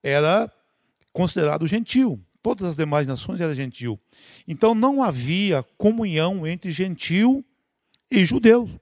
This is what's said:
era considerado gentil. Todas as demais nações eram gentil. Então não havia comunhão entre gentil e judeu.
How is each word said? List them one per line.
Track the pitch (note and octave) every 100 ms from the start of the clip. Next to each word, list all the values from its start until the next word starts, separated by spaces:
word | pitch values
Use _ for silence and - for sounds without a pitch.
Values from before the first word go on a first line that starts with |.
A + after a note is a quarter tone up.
era | C#3 C#3+ D3+ G3 A3+ _ _ _ _ _ _
considerado | - F3+ F#3 D3+ D3+ D#3+
gentil. | G#3+ A3+ B3+ B3+ A#2 - _
Todas | A3 A3+ F3+
as |
demais | D3 D3+ D3 C3+
nações | B2+ - F3+
eram | E3
gentil. | C3+ C3+ - A#2+ G#2 _ _ - -
Então | - - A3
não | A3 B3+ C#4
havia | A#3+ C3 B2 F3+ G3+ D3 A#2+ _
comunhão | G#3 A#3 G#3 D#3 E3+ G3
entre | D#3+ F3 F#3
gentil | D3+ F#3 E3+ - F3 A#3 C4+ - _ _ _ _ _ _
e | A#3+
judeu. | F3 B3+ A3+ A#3+ A3 -